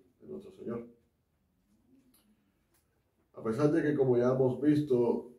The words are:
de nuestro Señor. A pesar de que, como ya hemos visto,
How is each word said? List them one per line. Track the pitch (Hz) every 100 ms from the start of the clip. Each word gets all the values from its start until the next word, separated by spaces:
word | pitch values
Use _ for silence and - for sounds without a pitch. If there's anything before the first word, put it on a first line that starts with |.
| _ _
de | -
nuestro | - -
Señor. | - - 117 117 - _ _ _ _ _ _ _ _ _ _ _ _ _ _ _ _ _ _ _ _ _ _ _
A | -
pesar | 110 117 151
de | 160
que, | 147 139
como | 131 120
ya | 123
hemos | 135 131 123
visto, | 147 147 147 123 117 - -